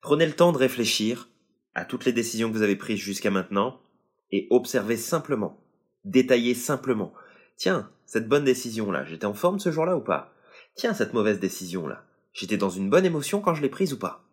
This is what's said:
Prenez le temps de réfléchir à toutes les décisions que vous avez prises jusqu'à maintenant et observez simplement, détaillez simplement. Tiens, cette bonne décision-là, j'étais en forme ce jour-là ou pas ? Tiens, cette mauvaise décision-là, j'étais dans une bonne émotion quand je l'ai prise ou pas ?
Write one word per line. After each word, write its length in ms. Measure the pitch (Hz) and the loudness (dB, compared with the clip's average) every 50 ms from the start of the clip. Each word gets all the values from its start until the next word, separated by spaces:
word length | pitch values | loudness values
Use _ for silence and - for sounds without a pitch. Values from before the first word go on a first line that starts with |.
Prenez 260 | - - 147 151 165 | 2 2 2 4 4
le 60 | 156 147 | 0 4
temps 200 | - 175 175 165 | 4 4 4 6
de 60 | 131 | 4
réfléchir 680 | 131 127 127 123 117 107 - - 107 107 123 123 - _ _ _ _ _ _ _ _ _ _ | 2 2 2 0 -2 0 0 0 0 -2 -2 -4 -8 _ _ _ _ _ _ _ _ _ _
à 100 | - - | -12 -10
toutes 200 | - - 123 - | -8 -8 -2 0
les 80 | 131 120 | 0 0
décisions 360 | 113 113 113 - 110 113 113 | 0 -2 -2 -2 -2 -2 0
que 80 | 110 | 0
vous 60 | 113 107 | 2 2
avez 140 | 104 98 | 2 2
prises 220 | 92 - - 113 104 | 0 0 -4 -4 -4
jusqu'à 320 | - 101 98 - - 107 | -4 -6 -8 -2 -2 0
maintenant 500 | 98 95 90 - 101 98 101 123 131 - _ _ _ _ _ _ _ _ _ _ | 0 0 -2 0 0 0 0 0 -2 -10 _ _ _ _ _ _ _ _ _ _
et 160 | - 98 - - | -4 -4 0 4
observez 460 | - 123 123 - - 123 101 107 117 | 2 2 2 2 -2 -2 0 0 -2
simplement, 640 | 113 - - - 160 156 - 143 117 104 85 - - _ _ _ _ _ _ _ _ _ | -2 -2 -2 -4 -4 -2 -2 -4 -2 -2 -6 -6 -12 _ _ _ _ _ _ _ _ _
détaillez 500 | 101 98 131 127 127 131 120 120 120 120 | 2 4 4 6 6 4 4 4 2 0
simplement. 580 | 117 - - 151 127 - 131 127 107 95 82 - - - - - - - _ _ | 0 0 -2 -2 -2 0 -2 0 0 -2 -6 -8 -18 -20 -20 -20 -20 -20 _ _
Tiens, 340 | _ - - 190 156 101 - _ _ _ | _ -2 0 0 0 -2 -8 _ _ _
cette 220 | _ - 117 113 110 | _ -4 -4 0 2
bonne 160 | 135 147 147 | 2 2 4
décision-là, 600 | 135 127 123 - 123 110 110 110 98 90 69 67 | 4 2 2 0 -8 -4 -4 -4 -2 -2 -4 -4
j'étais 220 | 71 80 80 - | -6 -8 -6 -4
en 80 | 104 104 | -4 -4
forme 240 | 101 - 175 185 196 | 0 0 0 0 2
ce 120 | - 180 | -2 -2
jour-là 260 | 156 156 160 170 185 | 0 0 0 0 0
ou 40 | 160 | -2
pas ? 340 | - - 90 71 - - _ _ _ _ - - - _ _ | 0 -2 -2 -2 -2 -8 _ _ _ _ -20 -20 -20 _ _
Tiens, 200 | - - 233 208 | -6 -4 -4 0
cette 200 | - 113 - - | 0 -2 -2 0
mauvaise 260 | 120 104 107 107 98 | 0 2 2 0 0
décision-là, 640 | 98 92 - - 92 87 85 92 82 73 57 - - _ _ _ _ _ _ | -2 -4 -4 -4 -10 -8 -6 -6 -6 -6 -10 -10 -16 _ _ _ _ _ _
j'étais 240 | - 101 92 107 | -12 -6 -4 -2
dans 140 | 98 101 98 | 0 0 0
une 200 | 87 95 98 98 | 0 -2 -2 4
bonne 140 | 107 170 190 | 4 4 4
émotion 360 | 185 165 151 139 - - 202 | 4 0 0 -4 -2 -4 0
quand 140 | 196 185 165 | 0 0 0
je 80 | 151 147 | 0 0
l'ai 60 | 135 | -2
prise 240 | 139 - 196 165 139 | 0 0 -2 -2 -2
ou 60 | - | -4
pas ? 260 | - 87 - - _ _ | -6 -8 -8 -10 _ _